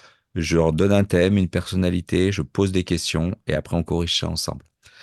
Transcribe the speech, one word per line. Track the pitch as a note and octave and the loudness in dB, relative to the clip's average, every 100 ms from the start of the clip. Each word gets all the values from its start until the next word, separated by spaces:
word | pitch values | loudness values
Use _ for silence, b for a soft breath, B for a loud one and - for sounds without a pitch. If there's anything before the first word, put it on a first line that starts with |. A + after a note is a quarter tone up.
| B B B | B B B
Je | - D#2+ E2 | -6 0 2
leur | E2 | 2
donne | D#2 G2 | 2 2
un | G2+ | 4
thème, | G2+ F2 F#2 G2+ | 2 2 4 2
une | F2+ | 2
personnalité, | F2 - F#2+ F2+ F2 E2+ F2+ F#2+ | -2 -4 -2 0 -2 -2 0 0
je | F#2 | 0
pose | C#2 - G2 | -4 0 0
des | F#2 | 0
questions | F2+ E2+ - D#2+ F2 - - | 0 -2 -2 -2 -2 -4 -4
et | |
après, | C#2+ - E2+ | -4 -2 -4
on | |
corrige | E2 E2+ E2+ - | -2 -2 -2 -2
ça | E2+ | -4
ensemble. | E2 - - _ _ B B | -6 -6 -8 _ _ B B